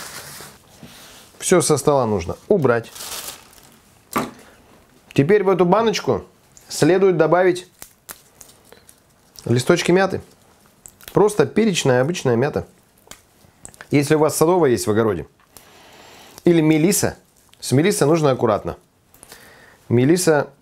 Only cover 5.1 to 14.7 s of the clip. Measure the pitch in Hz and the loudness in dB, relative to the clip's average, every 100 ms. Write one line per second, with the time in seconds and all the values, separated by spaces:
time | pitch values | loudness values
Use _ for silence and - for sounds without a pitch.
5.1 | - 143 208 185 180 180 196 226 208 - | 0 2 2 2 0 2 2 0 -2 -4
6.1 | 101 - _ _ _ - - 147 185 196 | -4 -6 _ _ _ -16 -2 2 4 2
7.1 | 170 156 175 185 180 - _ - _ - | 2 2 2 2 -2 -8 _ -20 _ -20
8.1 | - _ _ - _ _ - _ _ _ | -20 _ _ -20 _ _ -20 _ _ _
9.1 | _ _ - - 120 - 175 - 175 190 | _ _ -12 -2 -2 2 0 2 2 2
10.1 | 131 - _ _ _ _ _ - - - | -2 -10 _ _ _ _ _ -20 -20 -4
11.1 | - 202 202 135 - 220 175 143 123 135 | 0 2 0 -2 0 0 0 0 0 0
12.1 | 180 131 117 139 98 - _ _ _ _ | -4 -2 -2 -2 -4 -8 _ _ _ _
13.1 | - _ _ _ _ - - - 139 143 | -20 _ _ _ _ -20 -20 -4 -2 2
14.1 | 156 151 - 160 180 151 | 2 2 2 2 2 2